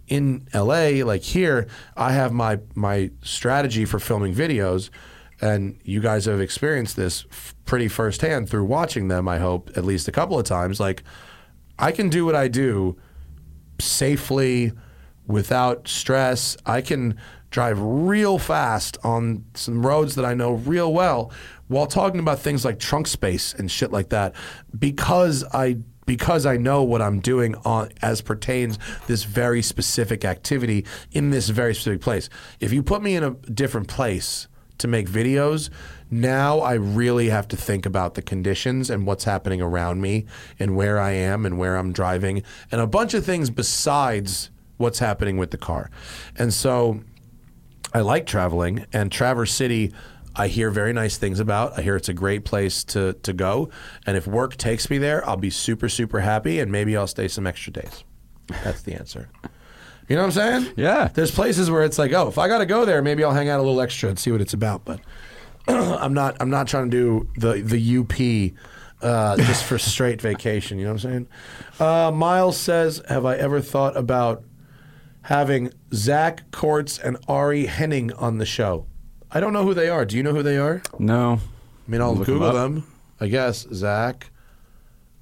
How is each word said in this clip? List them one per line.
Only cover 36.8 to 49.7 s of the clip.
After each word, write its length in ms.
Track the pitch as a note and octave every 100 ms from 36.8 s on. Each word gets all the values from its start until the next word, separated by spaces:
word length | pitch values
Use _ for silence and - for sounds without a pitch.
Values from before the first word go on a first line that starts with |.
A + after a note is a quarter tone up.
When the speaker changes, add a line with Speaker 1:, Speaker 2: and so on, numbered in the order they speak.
| G2+ G#2 A#2+ A#2+ A2+
Speaker 1:
have 180 | G#2+ G2+
to 100 | F#2
think 300 | - G2 G2
about 260 | F#2+ F2
the 80 | -
conditions 680 | - F#2+ F#2 F#2+ C3 B2+ B2+
and 160 | G#2 G2
what's 160 | G2
happening 360 | - G2 G2 F#2
around 400 | F2 F2 E2+ F2+
me 240 | F#2+ G#2+ G#2+ - - -
and 160 | G2 F#2+
where 240 | G2+ G#2
I 140 | G2
am 340 | F#2+ F#2 G#2 G#2
and 100 | F2+
where 200 | F#2 F#2
I'm 160 | F#2
driving 500 | F2+ F2+ F#2 F#2+ G2 - - -
and 80 | A#2
a 60 | A2+
bunch 300 | G3 A3+ A3
of 100 | F3+
things 240 | F3 C3+
besides 1040 | A2+ - - D3+ C#3+ C3+ G#2+ F#2+ F#2 - - - -
what's 220 | A#2+ -
happening 380 | A2+ G2+ G#2 F#2+
with 140 | F2+
the 60 | -
car. 320 | - E2 - - - - - -
And 160 | A#2
so 460 | G2+ C3+ B2 A#2+ G#2+ - - - - - - - - -
I 80 | A#2
like 240 | G#2 D3+ -
traveling, 600 | G#2 F2+ E2 F2 G#2 -
and 180 | A2+ G2+
Traverse 440 | - B2 B2 A2
City, 400 | - C3